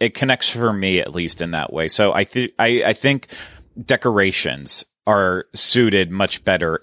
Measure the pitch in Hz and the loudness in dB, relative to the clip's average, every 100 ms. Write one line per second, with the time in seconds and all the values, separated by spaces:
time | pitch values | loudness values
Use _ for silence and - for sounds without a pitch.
0 | 113 - 131 127 - 117 120 104 95 90 | -2 0 -2 0 0 0 -2 0 0 0
1 | - 82 85 - 85 80 73 76 80 - | -2 -6 -6 -6 -6 -6 -6 -4 -2 2
2 | 104 95 98 123 120 - 117 120 - 110 | 2 2 -2 -4 -4 0 0 2 0 0
3 | 135 139 - - - - - - - 127 | 0 0 -6 -20 -20 -20 -20 -12 -2 0
4 | 123 104 95 - 85 65 69 - - _ | 2 2 2 0 -4 -4 0 0 0 _
5 | - 104 95 92 - - - 123 117 98 | 0 2 2 -2 -6 -4 2 4 4 2
6 | 87 95 95 - - 90 82 82 | 0 -2 -2 0 0 0 0 -4